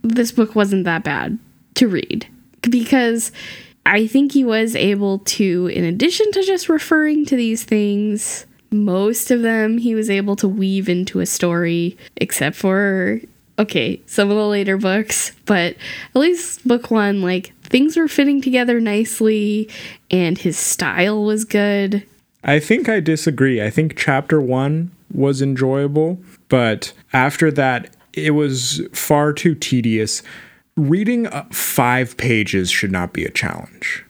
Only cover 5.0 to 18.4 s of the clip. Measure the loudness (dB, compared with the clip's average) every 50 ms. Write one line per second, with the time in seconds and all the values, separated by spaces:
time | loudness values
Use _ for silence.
5 | 0 -2 -2 -2 -4 -6 -2 0 0 0 2 0 -2 -2 -2 -2 -2 -2 0 0
6 | 0 0 2 0 0 0 2 0 0 0 0 -2 0 0 0 0 2 2 2 2
7 | 2 2 2 0 0 0 0 0 0 0 -2 -4 -2 0 0 2 2 2 0 0
8 | 0 -2 -2 -4 -4 -8 -8 -10 -14 _ _ _ _ _ -2 0 2 2 2 2
9 | 2 0 0 -2 0 0 0 2 2 2 2 2 0 0 0 0 0 0 0 0
10 | 0 0 0 0 0 -2 -2 0 0 -2 0 0 0 0 0 -2 0 0 0 -2
11 | -2 -2 -2 -4 -4 -2 -2 -2 0 0 0 0 0 0 0 0 -2 -4 -6 -8
12 | -20 -20 _ -6 -4 -4 -2 -4 -4 -4 -4 -2 -2 0 2 2 2 0 0 0
13 | 0 -2 -2 -4 -6 -14 _ _ _ _ _ -4 -4 0 0 -2 -2 -2 -4 -8
14 | _ -6 -2 0 0 2 2 0 0 0 0 0 0 0 -2 0 0 0 0 0
15 | -2 -2 -4 -6 -6 -6 -10 _ _ 0 0 2 2 -2 -4 -8 -14 -14 -14 -14
16 | -16 -2 _ 2 2 2 2 0 -4 -10 -12 -6 0 0 0 0 0 0 0 2
17 | 2 2 0 0 0 -2 -2 -4 -6 -8 _ _ -4 0 2 4 4 4 2 2
18 | 0 2 2 2 2 2 2 0